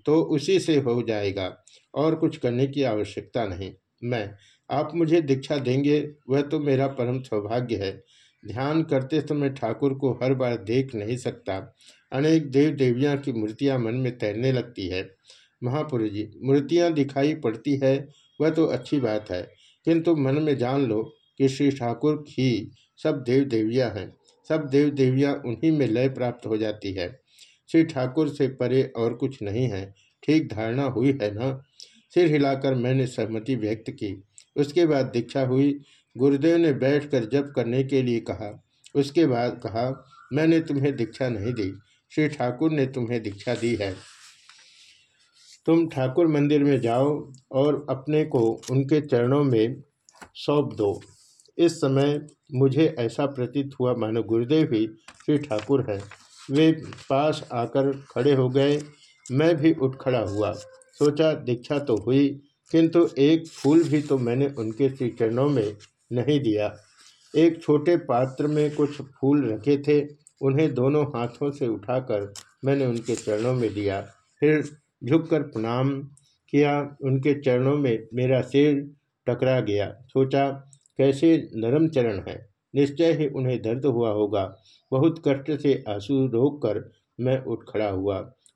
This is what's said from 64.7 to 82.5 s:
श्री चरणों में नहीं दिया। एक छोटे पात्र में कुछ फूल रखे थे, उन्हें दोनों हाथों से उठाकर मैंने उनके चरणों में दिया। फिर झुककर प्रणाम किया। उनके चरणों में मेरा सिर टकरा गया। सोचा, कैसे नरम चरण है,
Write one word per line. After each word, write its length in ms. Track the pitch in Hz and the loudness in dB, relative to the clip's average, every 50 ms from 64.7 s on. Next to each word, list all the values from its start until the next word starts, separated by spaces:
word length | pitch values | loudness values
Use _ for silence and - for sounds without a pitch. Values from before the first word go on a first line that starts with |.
| 110 - 139 135 | -2 0 0 0
श्री 180 | 135 - 131 117 | 0 -2 -4 -4
चरणों 400 | - - 117 110 113 123 135 147 | -2 0 -2 0 2 2 2 2
में 280 | 147 127 104 104 104 - - _ _ _ _ _ 117 | 2 0 0 -2 -4 -10 -18 _ _ _ _ _ -4
नहीं 280 | 123 120 135 151 143 | -2 0 2 2 2
दिया। 360 | 123 113 104 104 104 104 - - _ _ _ _ - - _ _ _ _ - | 2 0 0 0 0 -2 -4 -8 _ _ _ _ -20 -20 _ _ _ _ 2
एक 260 | 139 160 170 165 165 - | 4 4 4 2 0 0
छोटे 340 | - 147 147 147 170 175 | 2 2 2 4 2 2
पात्र 500 | 165 - - 123 120 131 131 131 - 147 | 2 0 0 0 0 0 0 -2 -4 -2
में 280 | 147 151 151 147 147 147 | -2 0 0 0 0 0
कुछ 280 | - 147 139 147 - - | 0 -2 -2 -2 -8 -14
फूल 500 | - _ _ - 135 143 147 135 113 107 | -16 _ _ 0 2 2 2 2 -2 -4
रखे 300 | 107 104 143 143 139 143 147 | -2 0 0 0 0 2 2
थे, 200 | 147 147 147 147 - _ _ _ _ _ - | 2 2 2 -2 -10 _ _ _ _ _ -2
उन्हें 320 | 135 131 143 160 151 131 | 0 2 2 2 0 2
दोनों 300 | 120 123 135 147 151 147 | 0 0 2 2 2 0
हाथों 460 | 147 147 117 120 120 - - 147 143 | 0 -2 -4 -6 -6 -6 -6 -6 -6
से 160 | 139 - 143 | -4 -4 -4
उठाकर 680 | 120 110 101 - - 123 131 127 - 110 104 101 101 - - - _ _ _ - | -4 -4 -4 -4 -4 -4 -4 -2 -2 -4 -4 -4 -6 -12 -18 -20 _ _ _ -2
मैंने 220 | 135 139 139 135 | -2 0 0 0
उनके 300 | 123 117 117 113 - 117 | 0 -2 -4 -4 -4 -4
चरणों 380 | 107 - - 107 104 113 123 127 | -4 -2 -2 -2 0 0 0 0
में 200 | 127 120 107 95 | 0 -2 -2 -2
दिया। 260 | 101 101 98 95 98 - - - _ _ _ _ _ | -2 -2 -2 -2 -4 -6 -10 -18 _ _ _ _ _
फिर 240 | - 151 156 151 - - - _ _ _ _ _ - | 2 2 2 2 0 -4 -10 _ _ _ _ _ -2
झुककर 380 | 120 139 165 160 156 165 151 143 | 0 2 2 2 2 -2 -2 -2
प्रणाम 600 | - - 113 110 113 120 123 131 139 139 135 143 - - _ _ _ _ _ _ _ | -4 -6 -4 -4 -2 0 0 0 0 -2 -4 -8 -12 -18 _ _ _ _ _ _ _
किया। 460 | - 143 147 147 143 147 143 139 143 _ 139 | 2 2 4 4 2 0 -2 -6 -10 _ -2
उनके 380 | 131 131 135 135 147 143 143 | 0 0 0 2 0 0 2
चरणों 360 | 143 131 123 123 127 135 143 | 2 2 2 2 2 2 0
में 300 | 147 143 127 113 110 110 - 117 | 2 2 0 0 -2 -4 -8 -4
मेरा 260 | 123 127 127 131 123 | -2 0 2 2 2
सिर 500 | 120 - - 139 143 147 147 139 143 143 - _ _ _ _ _ _ | 0 2 4 4 4 4 4 0 -2 -8 -14 _ _ _ _ _ _
टकरा 340 | - 120 120 131 127 131 127 | -4 -2 0 2 2 2 2
गया। 360 | 110 104 101 101 98 92 - - - | 0 0 0 0 0 -2 -6 -14 -20
सोचा, 680 | _ _ 135 135 131 139 139 139 139 131 135 - - _ _ _ _ _ - | _ _ 0 2 2 2 0 0 0 -2 -6 -12 -20 _ _ _ _ _ 2
कैसे 520 | 131 135 135 135 - 165 165 151 - - - | 2 2 4 4 4 4 4 4 2 -4 -6
नरम 320 | 110 107 117 127 156 165 156 | -4 -2 0 2 2 2 2
चरण 340 | 160 135 120 117 104 92 85 - | 2 2 0 2 0 -4 -6 -10
है, 200 | 92 - - _ | -12 -14 -14 _